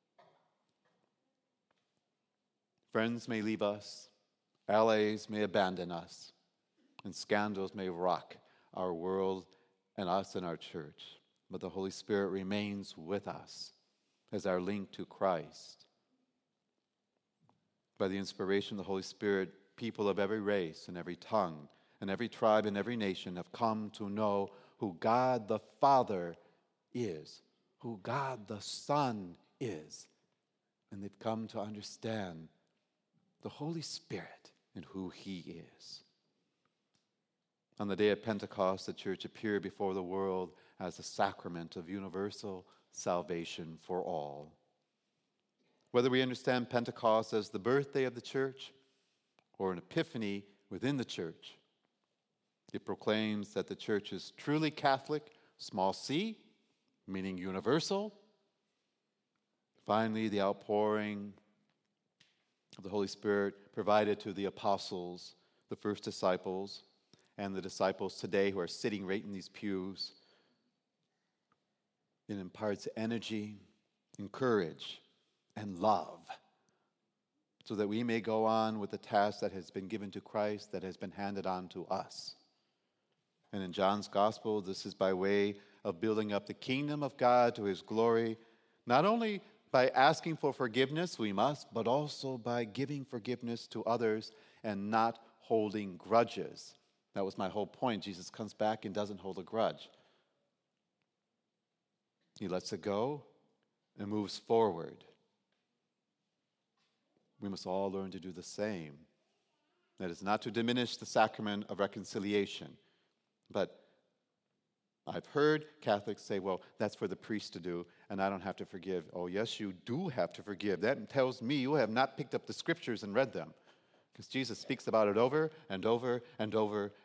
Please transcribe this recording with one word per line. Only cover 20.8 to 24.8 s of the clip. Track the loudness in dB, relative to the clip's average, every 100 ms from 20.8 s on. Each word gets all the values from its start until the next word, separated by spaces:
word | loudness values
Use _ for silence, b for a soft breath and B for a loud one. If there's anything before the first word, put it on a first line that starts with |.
| -12
and | -10
every | -8 -10
tongue | -2 2 2 -2 -14 b b b
and | -4
every | -2 -2
tribe | 2 6 6
and | 6 0
every | -2 0
nation | 0 -2 -4 -8
have | -8
come | -2 0 0 -4
to | -6 -6
know | 0 2 2 0 B B
who | B